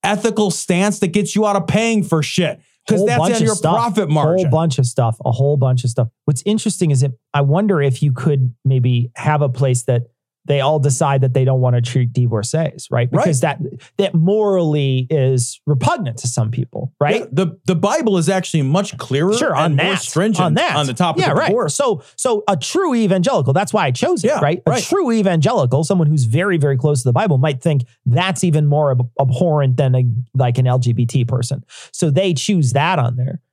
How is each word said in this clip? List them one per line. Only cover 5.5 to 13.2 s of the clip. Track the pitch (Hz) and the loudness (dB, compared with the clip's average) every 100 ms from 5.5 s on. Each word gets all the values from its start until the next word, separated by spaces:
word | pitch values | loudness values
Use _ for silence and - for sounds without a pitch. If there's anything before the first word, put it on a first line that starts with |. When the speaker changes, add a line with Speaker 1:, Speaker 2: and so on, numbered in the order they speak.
| 147 | 2
Speaker 2:
bunch | 131 127 | 2 0
of | 120 | 0
stuff. | 117 117 _ - | -2 -4 _ -4
What's | 143 - | -2 -2
interesting | 214 220 - 170 | -2 -2 0 0
is | 135 | 2
that | 139 123 _ | 0 -4 _
I | 147 | -2
wonder | 139 165 214 180 | 2 2 2 2
if | 143 127 | 0 0
you | 147 | -2
could | 123 - 143 127 - | 0 0 0 0 -2
maybe | 135 135 123 120 120 - | -2 0 2 0 -2 -4
have | 151 151 | -2 0
a | 143 | 0
place | 123 135 123 | 0 0 0
that | - 120 120 _ _ _ - | 0 -2 -4 _ _ _ -2
they | 143 | 0
all | 135 156 | 2 2
decide | 143 127 147 139 | 0 0 0 2
that | 131 127 | 2 2
they | 131 | 2
don't | 131 | 2
wanna | 127 123 | 2 0
treat | 120 131 120 | 0 -2 -2
divorcees, | 123 120 107 104 156 165 - - | 0 0 -2 -2 -4 -4 -8 -6
right? | 120 123 | -2 0
Speaker 1:
Right. | 190 | 0